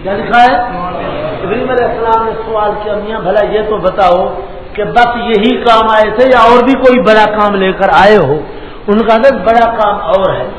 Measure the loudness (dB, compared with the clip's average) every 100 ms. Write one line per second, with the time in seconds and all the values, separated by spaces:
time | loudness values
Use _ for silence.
0 | -6 -6 -2 2 2 2 -4 -6 -8 -8
1 | -8 -8 -8 -8 -6 -4 -2 -2 -2 -2
2 | -2 -2 -2 -6 -6 -4 -4 -4 -6 -6
3 | -6 -6 -2 0 0 -2 -4 -2 -4 0
4 | 0 2 -2 -6 -12 -14 -14 -8 -2 0
5 | 0 -2 -2 0 0 0 2 2 2 2
6 | 0 2 2 6 6 4 4 2 4 4
7 | 4 4 2 2 0 0 -2 0 2 4
8 | 6 4 4 -2 -4 -14 -14 -12 -2 0
9 | 2 4 4 2 2 2 2 0 -2 -2
10 | -2 0 0 -2 -6